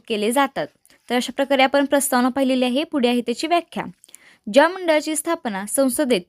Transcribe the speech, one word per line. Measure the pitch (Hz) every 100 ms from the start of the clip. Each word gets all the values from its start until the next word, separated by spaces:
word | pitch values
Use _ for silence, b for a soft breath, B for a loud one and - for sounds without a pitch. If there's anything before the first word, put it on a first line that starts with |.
| -
केले | 214 208
जातात. | 254 269 180 151 _ _ b _
तर |
अशा | 240 240
प्रकारे | - 269 269
आपण | 262 277
प्रस्तावना | 277 285 - 247 254
पाहिलेली | 269 262 262
आहे. | 254 254
पुढे | 320 294 240
आहे | 247
त्याची | 233 233 311
व्याख्या. | 339 330 208 - - B B B B -
ज्या | 214 320
मंडळाची | 381 349 311 302 302
स्थापना | 330 330 240 190 208
संसदेत | - 269 247 277 208